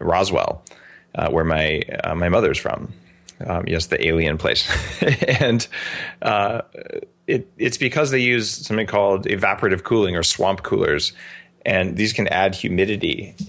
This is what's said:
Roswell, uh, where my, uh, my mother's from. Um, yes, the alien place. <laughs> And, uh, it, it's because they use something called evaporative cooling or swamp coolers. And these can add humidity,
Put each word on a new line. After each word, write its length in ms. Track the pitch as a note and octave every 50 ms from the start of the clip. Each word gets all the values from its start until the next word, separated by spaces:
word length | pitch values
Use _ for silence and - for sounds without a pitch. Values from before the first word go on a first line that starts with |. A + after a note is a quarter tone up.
Roswell, 640 | - E2+ E2 F#2 G2 F#2+ F2+ B1+ G1+ - - - - - - - - - - - _ _ -
uh, 140 | D#2+ D#2+ E2
where 140 | C#2+ E2 D#2+
my, 380 | D#2+ D#2+ D#2 D#2 D#2 D#2 D2+ - - - -
uh, 120 | - - D#2
my 160 | E2+ F2 F2
mother's 280 | F2 A#2 G#2+ D#2 C2 -
from. 340 | - - - - - - - - - - - _ _ - - - -
Um, 180 | - F2+ E2+ F2
yes, 200 | - E2+ E2 -
the 180 | - - - -
alien 320 | D#2+ D#2+ E2 D#2+ D2+ D2+ D#2
place. 280 | - C2 A#1 - - - - - - - - -
<laughs> 380 | - E3 C#3 - F3 - C3 -
And, 260 | C#3+ B2 A#2 A#2 - - - - - - - - - - - -
uh, 400 | - A2+ G#2+ G#2 G2+ G2+ A2+ A#2 - _ - - - - - - - - _ _ -
it, 200 | - - B2 - - _ -
it's 200 | A2+ B2+ A#2+ -
because 320 | C3+ B2 - D3+ D3+ C3+
they 80 | C3+ C3
use 320 | B2 B2 B2 A#2+ A2 G#2
something 360 | - - - - A2 A2 A2
called 400 | G2 - G2+ G2+ G2 G2 G2 G#2
evaporative 580 | - G#2 F#2+ F#2+ G2 G2 - - G2+ F#2 F2+ -
cooling 320 | - A#2+ A2+ G#2 F#2 F2
or 60 | E2+
swamp 400 | F2 - - - F#2+ F#2+ F#2+ F#2
coolers. 500 | - - - G2+ F2+ D2+ D2 D2 - - - - - - - - - _ _ _ -
And 280 | - F#2+ F#2 F#2 F#2 F2
these 200 | F2+ G#2+ A2 -
can 120 | - G#2 -
add 260 | - F2+ F#2+ G2 F#2+
humidity, 800 | - - G2 F2+ F2 F#2+ G2+ G#2+ G2+ - E2 C#2 - - - - - -